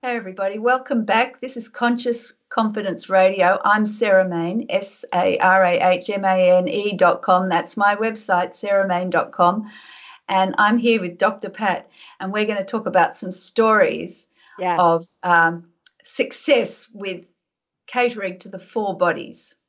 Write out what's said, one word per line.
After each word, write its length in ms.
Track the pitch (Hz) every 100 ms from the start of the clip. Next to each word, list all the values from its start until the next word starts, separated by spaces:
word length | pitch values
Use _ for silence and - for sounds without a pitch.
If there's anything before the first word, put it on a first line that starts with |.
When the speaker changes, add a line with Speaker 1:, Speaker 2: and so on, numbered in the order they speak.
| 254
Speaker 1:
Hey, 80 |
everybody. 460 | 240 190 185 196 208
Welcome 440 | 233 254 262 240
back. 360 | 214 220 254 -
This 160 | 254 247
is 120 | 226
Conscious 640 | - 240 240 240 233 - _ _
Confidence 640 | - 220 214 196 175 -
Radio. 480 | 190 190 190 180 -
I'm 200 | - 208
Sarah 400 | 214 214 220 190
Mane, 400 | 185 170 165 226 -
S 360 | - - - -
A 240 | 175 185 -
R 260 | 190 190
A 300 | 185 175 185
H 140 | 180 -
M 140 | 202
A 340 | 190 190 185 180
N 100 | 180
E 240 | - 208 196
dot 260 | 180 -
com. 260 | - 180 185
That's 280 | 170 - -
my 200 | 202 202
website, 580 | 220 220 - 180 180
sarah 320 | - 202 196 190
mane 240 | 180 185
dot 220 | 175 -
com. 360 | - 175 202 214 - - - - - -
And 260 | 190 190 190
I'm 200 | 208 233
here 220 | 233 226
with 180 | 180 170
Doctor 320 | 196 208 196
Pat, 400 | - 208 180 - _ - _
and 120 | 190
we're 120 | 208
gonna 200 | 214 208
talk 220 | 196 226 208
about 320 | 185 247 -
some 140 | 190
stories 960 | 185 - - 226 214 165 156 170 - - _ _ -
Speaker 2:
Yeah. 160 | 180 170
Speaker 1:
of, 300 | 175 170 170 _
um, 400 | 180 170 165 170 - _ - _
success 840 | - - 262 - - 262 202 - -
with 320 | 202 196 175 - _ _ _ _ _ _
catering 500 | 247 247 220 196 185
to 100 | -
the 120 | 185
four 360 | - - 202 185
bodies. 600 | 180 165 170 - - _